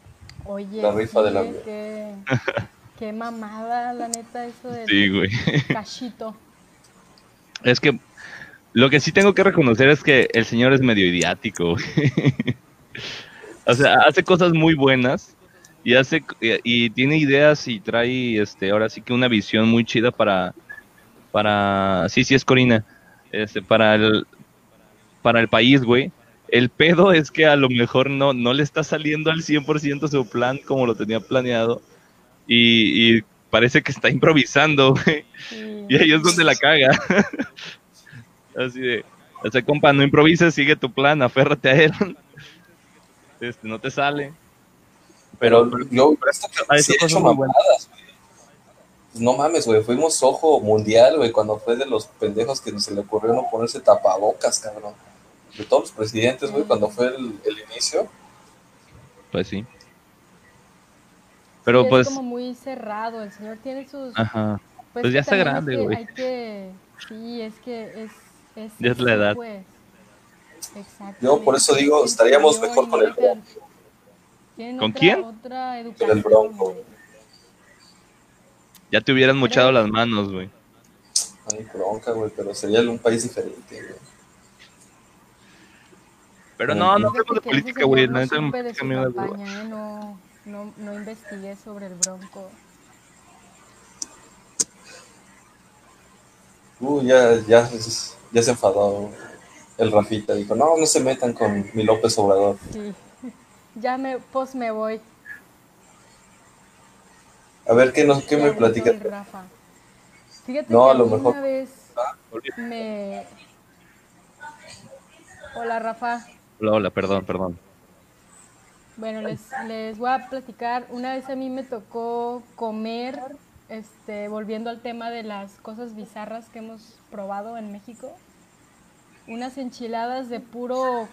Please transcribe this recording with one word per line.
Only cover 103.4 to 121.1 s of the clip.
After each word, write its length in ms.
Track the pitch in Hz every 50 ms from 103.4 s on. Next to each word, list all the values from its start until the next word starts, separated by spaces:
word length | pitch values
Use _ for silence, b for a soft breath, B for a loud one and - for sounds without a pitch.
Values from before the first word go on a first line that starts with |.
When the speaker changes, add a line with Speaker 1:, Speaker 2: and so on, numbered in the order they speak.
| _ _ _ _ _ _ -
Speaker 1:
Ya 200 | 233 214 247 254
me, 220 | 262 269 269 254 240
pues 380 | - _ - 262 262 254 262
me 160 | 262 240 226
voy. 280 | 220 220 220 220 220 220 220 _ _ _ - - - - _ _ _ _ _ _ _ _ _ _ _ _ _ _ _ _ _ _ _ _ _ _ _ _ _ _ _ _ _ _ _ _ _ _ _ _ _ _ _ _ _ _ _ _ - -
Speaker 2:
A 40 |
ver, 200 | 113 120 131 127
¿qué 120 | - 151 147
nos, 200 | 143 139 139 -
qué 60 | -
Speaker 1:
Se 60 | 147
Speaker 2:
me 60 | 147 147
Speaker 1:
agüitó 120 | 147 143 -
Speaker 2:
platicas? 360 | 117 113 113 117 113 120 110
Speaker 1:
el 60 | -
Rafa. 440 | 151 202 202 202 202 - - 196 185 185 _ _ _ _ _ _ _ _ _ _ _ _ _ _ _ _ _ - _
Fíjate 280 | - 254 294 311 -
Speaker 2:
No, 140 | - 117 -
Speaker 1:
que 40 | 262
Speaker 2:
a 40 | 262
lo 100 | 247 240
Speaker 1:
a 20 |
mí 60 | 226
Speaker 2:
mejor. 200 | 220 - 277 247 -
Speaker 1:
una 60 | 277
vez 300 | 277 269 269 262 269 - - _ _ _ -
Speaker 3:
Ah, 200 | - - - - - _ _ 226 - - 139 -
Speaker 1:
me... 680 | 240 233 233 233 226 226 220 214 208 202 196 196 202 196 - - - - _ _ _ _ _ _ _ _ _ _ _ _ _ _ _ _ _ _ _ - - 906 - - 605 - - - - - - _ _ _ _ _ _ - - - - -
Hola, 240 | 233 233 233 226 226
Rafa. 480 | 220 226 226 - 240 240 240 240 214 - - _ _ _ _ -
Speaker 3:
Hola, 120 | 107 107
hola, 180 | 107 110 101 90
perdón, 340 | - 101 95 95 98 95 92
perdón. 340 | 92 90 90 95 90 85 90 _ _ _ _ _ _ _ _ _ _ _ _ _ _ _ _ _ _ _ _ _ _ _ _ _ _ _
Speaker 1:
Bueno, 240 | - 220 220 220 220
les, 180 | 214 214 220 214 - - 262 - 220 220
les 280 | 226 220 220 220 220 208
voy 120 | 240 247
a 180 | 262 254 254 -
platicar. 580 | 262 269 254 - 208 - 240 233 240 254 240 -
Una 240 | 240 247 247 254